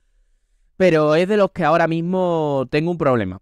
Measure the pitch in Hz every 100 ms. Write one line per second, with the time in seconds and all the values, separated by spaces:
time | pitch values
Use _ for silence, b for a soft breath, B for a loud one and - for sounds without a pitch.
0 | _ _ _ _ _ _ _ - 185 160
1 | 151 156 185 214 190 - 156 170 160 165
2 | 170 185 180 165 151 139 123 151 165 175
3 | 147 123 95 92